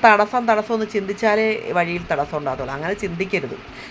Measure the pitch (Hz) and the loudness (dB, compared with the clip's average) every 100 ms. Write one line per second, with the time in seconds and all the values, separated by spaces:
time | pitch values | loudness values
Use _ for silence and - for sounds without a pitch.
0 | 233 208 208 254 233 214 214 226 214 208 | 6 6 4 2 2 2 2 -2 -2 -4
1 | 196 202 226 208 220 214 - 175 170 175 | -4 -2 2 2 2 0 -2 0 0 -2
2 | 170 151 147 156 143 131 131 139 160 202 | -2 -2 -2 -4 -4 -4 -6 -6 -4 -4
3 | 196 170 185 185 139 - - - - | -4 -4 -2 -2 -4 -8 -14 -16 -16